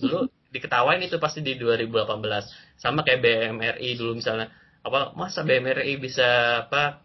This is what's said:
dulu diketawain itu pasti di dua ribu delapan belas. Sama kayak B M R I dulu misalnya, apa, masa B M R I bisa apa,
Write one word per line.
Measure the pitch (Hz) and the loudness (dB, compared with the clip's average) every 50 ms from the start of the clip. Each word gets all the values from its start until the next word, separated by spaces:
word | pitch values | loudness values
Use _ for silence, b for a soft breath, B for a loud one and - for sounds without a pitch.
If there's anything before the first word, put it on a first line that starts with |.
| - | -2
dulu | 131 160 185 262 - _ _ _ _ | -2 0 0 -4 -4 _ _ _ _
diketawain | 127 123 127 127 127 120 123 143 175 180 | -12 -10 -4 0 2 2 4 4 2 2
itu | 180 - 170 | 0 -2 -2
pasti | 156 151 151 - 156 | -2 -2 -2 -4 -4
di | 151 135 131 | -4 -4 -4
dua | 123 120 117 117 113 | 0 2 2 2 2
ribu | 113 113 117 | 2 0 0
delapan | 110 104 110 107 107 | 0 0 0 -2 -4
belas. | 110 107 104 101 98 - B B B B B | -2 -2 -2 -4 -6 -8 B B B B B
Sama | - - 120 139 156 | -4 -2 -2 0 2
kayak | 156 139 127 127 123 | 2 2 2 4 4
B | 117 113 113 113 110 117 | 4 4 4 2 -2 -2
M | |
R | 110 113 117 - - | -4 -4 -4 -4 -4
I | 127 123 120 | -6 -6 -4
dulu | 120 117 117 117 117 | -4 -4 -4 -4 -2
misalnya, | - 117 110 113 110 110 b b b b b b b | -2 -2 -2 -2 -4 -8 b b b b b b b
apa, | 113 127 139 135 - - | -2 -2 0 -2 -2 -6
masa | 165 185 190 - 175 151 147 | -8 -8 -6 -6 -2 2 2
B | 131 | 2
M | 123 127 131 | 2 2 0
R | 131 135 | -2 -2
I | 123 139 139 | -2 -4 -4
bisa | 139 131 127 - 131 123 123 123 120 120 120 120 117 117 - | -4 -6 -4 0 2 4 4 4 4 4 2 2 0 -2 -2
apa, | 139 143 147 143 143 - | 0 0 0 0 -2 -6